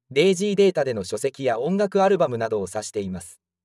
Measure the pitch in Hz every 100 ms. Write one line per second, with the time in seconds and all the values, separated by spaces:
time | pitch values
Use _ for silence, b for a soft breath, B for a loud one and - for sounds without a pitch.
0 | - 131 185 180 208 196 196 165 131 110
1 | 90 107 - - 131 113 147 196 196 196
2 | 190 190 151 117 113 107 95 107 - 107
3 | 95 90 - - _ _